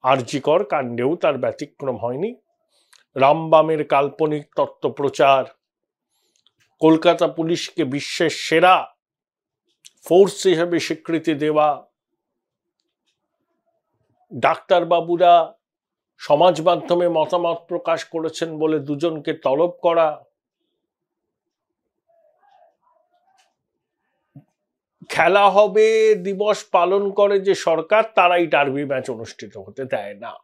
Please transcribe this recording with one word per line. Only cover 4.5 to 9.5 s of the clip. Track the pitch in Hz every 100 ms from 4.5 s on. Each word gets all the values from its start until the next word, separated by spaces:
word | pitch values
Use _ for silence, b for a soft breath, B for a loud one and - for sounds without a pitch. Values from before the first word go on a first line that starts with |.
| -
তত্ত্ব | 139 - 139
প্রচার, | 120 143 - 143 135 123 _ _ _ _ _ _ _ _ _ _ _ _ _
কলকাতা | 160 160 175 - 165
পুলিশকে | 160 165 170 - -
বিশ্বের | 139 143 - - 165
সেরা | - - 160 175 180 123 _ _ _ _ _ _